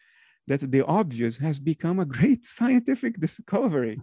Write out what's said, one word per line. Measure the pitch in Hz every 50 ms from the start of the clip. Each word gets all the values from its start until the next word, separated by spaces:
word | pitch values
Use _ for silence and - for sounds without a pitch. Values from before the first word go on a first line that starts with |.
| _ _ _ _ _ _ _ _ _ -
that | 135 139 143 135
the | 127 135 135
obvious | - 160 208 214 151 120 117 113 117 117 -
has | 143 160 147 139
become | 135 160 156 - - 165 185 190
a | 175
great | 143 127 120 170 269 262 233 -
<laughs> | - - -
scientific | 233 247 262 247 233 - 269 - - - 233 180
discovery. | 156 175 - - - - - - 277 226 151 135 123 113 107 131